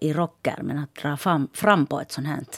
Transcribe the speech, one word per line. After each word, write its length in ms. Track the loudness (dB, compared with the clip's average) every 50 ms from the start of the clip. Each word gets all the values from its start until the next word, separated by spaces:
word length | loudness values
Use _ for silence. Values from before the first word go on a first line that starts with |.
i 120 | -2 -2 0
rockärmen 640 | 0 0 -2 -4 _ -4 -4 -4 -2 -4 -6 -4 -4
att 160 | -6 -8 _
dra 220 | -6 -4 -4 -4 0
fram, 300 | 0 2 2 2 2 -2 -4
fram 320 | 0 4 4 6 6 4
på 160 | 2 0 -4
ett 100 | -4 -6
sånt 160 | -6 -6 -4 -4
här 160 | -4 -6 -8 -10 -14